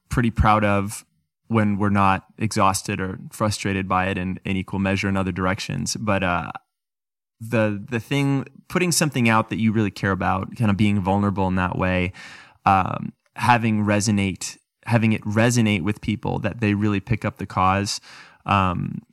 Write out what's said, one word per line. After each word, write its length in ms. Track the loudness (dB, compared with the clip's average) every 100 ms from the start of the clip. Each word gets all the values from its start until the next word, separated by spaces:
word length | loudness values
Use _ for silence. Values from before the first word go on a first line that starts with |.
| -6
pretty 220 | 0 0
proud 340 | 4 4 4
of 400 | 4 0 -2 -8 -18 _ _ _ -2
when 320 | 2 2 2
we're 120 | 2
not 340 | 4 4 2 -4 -8
exhausted 640 | -4 2 2 2 -4 -6
or 200 | -6 -8 -12
frustrated 560 | -4 -2 -2 -2 -2 0
by 200 | 0 0
it 120 | -2
in, 220 | -4 -6
in 120 | -4 -4
equal 240 | -4 -2
measure 280 | 0 0 0
in 80 | -2
other 160 | -2
directions. 640 | -2 -2 -2 -4 -6 -6 -6
But, 280 | -2 0
uh, 280 | 0 -2 -4 -12 _ _ _ _ _ _ _ -16
the, 440 | -4 0 0 -2 -6
the 120 | -6
thing, 460 | -2 -2 0 -2 -4 -16 -6
putting 220 | -2 0
something 380 | 0 0 2 2
out 220 | 2 0
that 80 | 0
you 120 | 0
really 200 | 2 -2
care 220 | -2 -2
about, 440 | 0 0 -2 -4 -2
kind 140 | 0
of 60 | 2
being 240 | 2 2
vulnerable 460 | 0 0 0 0 0
in 100 | 0
that 200 | -2 -2
way, 360 | 0 0 -2 -6 -18 -20 -20 _
um, 480 | 2 4 2 -4 -10 -14 _ -2
having 480 | 2 4 4 2
resonate, 760 | 2 2 2 2 0 -4 -10 -14 _ _ 0
having 260 | 2 2
it 100 | 0
resonate 600 | 0 2 4 4 2 2
with 180 | -2 -4
people 380 | -4 -4 -4 -4
that 200 | -4 -2
they 140 | 0
really 260 | 0 0 0
pick 240 | -2 -4
up 140 | -4 -8
the 80 | -6
cause. 540 | 0 2 2 -2 -6 -12 -20 -20 _ 0
Um, 560 | 2 2 -2 -6 -8 -14